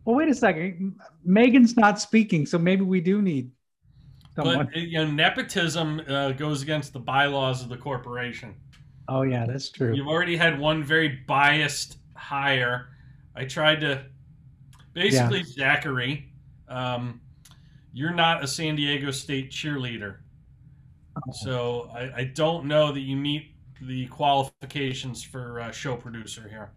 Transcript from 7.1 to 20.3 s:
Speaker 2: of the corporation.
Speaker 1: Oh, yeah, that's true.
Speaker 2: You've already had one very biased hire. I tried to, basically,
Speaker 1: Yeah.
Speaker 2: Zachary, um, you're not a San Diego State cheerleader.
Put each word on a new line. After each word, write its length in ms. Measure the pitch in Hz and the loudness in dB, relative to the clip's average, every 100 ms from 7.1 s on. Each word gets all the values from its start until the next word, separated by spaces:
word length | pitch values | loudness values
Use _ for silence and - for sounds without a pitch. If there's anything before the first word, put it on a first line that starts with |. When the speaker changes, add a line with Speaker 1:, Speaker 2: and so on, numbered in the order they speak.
| 131 143 139 131 127 | 2 2 2 0 -2
Speaker 2:
of 60 | 120 | -6
the 80 | 120 | -12
corporation. 800 | 151 127 123 120 123 113 113 95 - - - - - | -8 -8 -8 -8 -8 -10 -16 -18 -20 -20 -20 -20 -4
Speaker 1:
Oh, 140 | 131 | -2
yeah, 220 | 135 123 117 | 0 0 -2
that's 240 | 131 - | -4 -10
true. 240 | - 127 | -4 0
Speaker 2:
You've 140 | 113 139 | 0 0
already 300 | 160 175 170 | 0 0 2
had 200 | 165 143 | 2 2
one 240 | 151 156 | 0 0
very 280 | 143 160 156 131 - | 2 2 2 -2 -2
biased 680 | 139 143 151 147 - - - - - | 4 4 4 0 -2 -10 -14 -20 -20
hire. 720 | - 139 139 131 123 123 131 - - - - - | -8 -2 2 2 2 -2 -6 -20 -20 -20 -20 -10
I 80 | |
tried 380 | 131 170 151 156 | -8 2 4 4
to, 240 | 147 131 - - - - - - - - - | 2 -2 -6 -20 -20 -20 -20 -20 -20 -20 -18
basically, 460 | - 190 131 120 127 | 0 4 4 4 0
Speaker 1:
Yeah. 340 | - - 135 147 | -4 -2 2 2
Speaker 2:
Zachary, 560 | 156 127 123 147 - - - - - | 0 -2 -2 -4 -8 -20 -20 -20 -14
um, 500 | 127 127 123 123 120 - - - - - - _ | -8 -4 -4 -6 -10 -18 -20 -20 -20 -20 -20 _
you're 220 | 123 156 | -6 -4
not 280 | 170 165 165 | 2 2 2
a 60 | 139 | -2
San 300 | - 160 151 | -4 -4 -2
Diego 340 | 143 143 139 | -2 -2 -4
State 400 | 135 - 139 131 | -6 -6 -6 -6
cheerleader. 680 | - 151 143 123 113 104 92 - | -8 -6 -4 -6 -8 -10 -12 -20